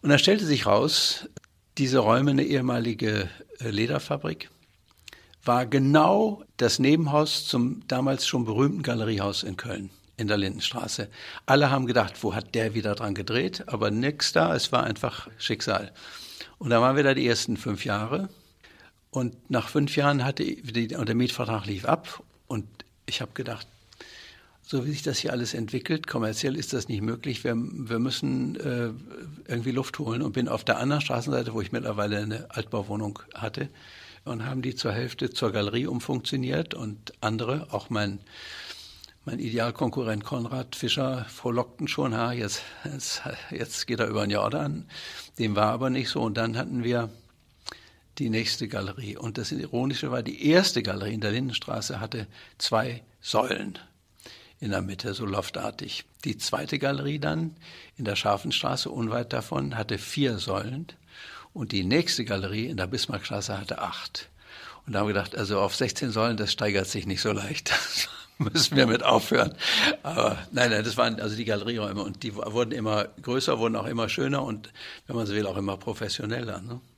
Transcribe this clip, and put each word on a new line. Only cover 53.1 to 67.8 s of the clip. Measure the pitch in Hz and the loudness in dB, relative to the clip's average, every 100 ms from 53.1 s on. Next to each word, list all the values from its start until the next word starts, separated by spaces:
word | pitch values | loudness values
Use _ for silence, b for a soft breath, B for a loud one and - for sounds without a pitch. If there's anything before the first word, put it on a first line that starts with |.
| _ | _
Säulen | - 113 123 - 101 - - _ _ _ B B B B | 0 2 2 0 -2 -8 -18 _ _ _ B B B B
in | 113 | -2
der | 98 | -2
Mitte, | 92 95 123 | -2 -6 -6
so | 101 110 | -4 -2
loftartig. | 98 92 - 110 - - - - _ - | -2 -2 -4 -6 -8 -10 -10 -12 _ -6
Die | 110 | -4
zweite | - - 147 147 | -2 -2 -2 -2
Galerie | 139 139 143 151 | 0 -2 -4 -2
dann | 147 160 165 160 B B B - | -2 0 -2 -6 B B B -8
in | |
der | 113 101 | -4 0
Scharfenstraße, | 110 101 - - - 131 - | 2 0 0 -2 0 -2 -4
unweit | 127 113 120 123 | -4 -2 -2 -2
davon, | 127 - 143 139 117 | -4 -2 -2 -2 -4
hatte | 107 101 | -4 -4
vier | - - 135 107 | -4 0 0 0
Säulen. | 95 98 101 131 165 - B B B B B | -2 -2 -2 -8 -10 -16 B B B B B
Und | - 110 | -8 -2
die | 101 90 | 0 4
nächste | 139 170 - 113 | 4 4 0 0
Galerie | 101 98 104 123 | -2 -2 -4 -4
in | 127 | -4
der | 92 | -4
Bismarckstraße | 120 - 101 - 101 101 98 | -2 -4 -4 -4 -6 -4 -6
hatte | 101 - | -6 -6
acht. | 101 - - - - B B B B B - | -4 -6 -10 -10 -12 B B B B B -4
Und | |
da | 101 | 0
haben | 104 | 2
wir | |
gedacht, | 101 95 - | 0 -2 -4
also | 101 104 | 0 2
auf | 98 - | 2 2
sechzehn | 127 - 135 | -2 -2 -2
Säulen, | 110 113 110 | 2 2 2
das | 104 | -2
steigert | - 107 101 95 | 0 2 2 0
sich | 104 90 | -4 -2
nicht | 95 | -2
so | 110 | 0
leicht. | 101 101 - - | 0 -2 -6 0
<laughs> | - | 0